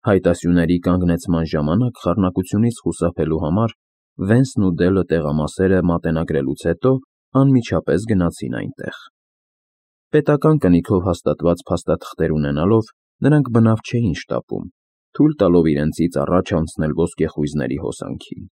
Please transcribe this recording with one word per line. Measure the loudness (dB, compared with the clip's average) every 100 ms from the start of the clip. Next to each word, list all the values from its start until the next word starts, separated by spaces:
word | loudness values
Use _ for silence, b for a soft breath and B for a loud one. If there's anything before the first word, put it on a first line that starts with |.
Հայտասյուների | 2 2 2 0 0 2 2 0
կանգնեցման | 2 0 0 -2 0 -2 0
ժամանակ | -2 0 0 -2 -2
խառնակությունից | -2 0 0 -2 -4 0 0 -2
խուսափելու | -8 -2 -4 -2 -2 -2
համար | 0 0 -2 -6 _ _ _ -8
Վենսն | 0 2 2 0 0
ու |
Դելը | 2 2 2
տեղամասերը | 0 -2 0 -2 -4 0 2 2
մատենագրելուց | 2 0 -2 -2 -2 -2 -2 -4
հետո | -4 0 0 0 -4 _ _
անմիջապես | 2 4 2 2 -4 0 -2 0
գնացին | 0 0 -2 -8 -8
այնտեղ։ | -8 -10 -14 -14 -20 _ _ _ _ _ _ _ _ _ _
Պետական | 0 2 2 2 2
կնիքով | 4 2 2 0
հաստատված | 0 -2 -4 0 0 -2 -4
փաստաթղթեր | -6 -2 -4 -6 -4 -2
ունենալով՝ | 0 -2 0 2 2 0 _ _ _
նրանք | 2 2 2
բնավ | 2 4 2
չէին | -2 -2 -2 -4
շտապում, | -6 -8 _ -10 -10 _ _ _ _
թույլ | 0 0
տալով | 2 4 4 4
իրենցից | 2 -2 -2 -2 -2
առաջ | 0 0 0
անցնել | -2 -2 -4 -2
ոսկեխույզների | 0 -2 -2 -4 -2 -4 -4 -4 -4
հոսանքին։ | -6 -8 -12 -12 -12 -16 -16